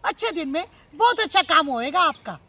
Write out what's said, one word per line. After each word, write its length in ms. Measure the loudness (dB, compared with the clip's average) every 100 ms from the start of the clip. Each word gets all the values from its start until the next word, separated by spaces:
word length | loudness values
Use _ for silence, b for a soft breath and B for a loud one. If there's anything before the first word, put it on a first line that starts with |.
| -4
अच्छे 260 | -4 -4
दिन 180 | -4 -6
में 160 | -6 -8 b b 2
बहुत 240 | 2 2
अच्छा 220 | 0 0
काम 260 | 2 2 2
होएगा 340 | -4 -2 0
आपका। 360 | 0 0 -12 -14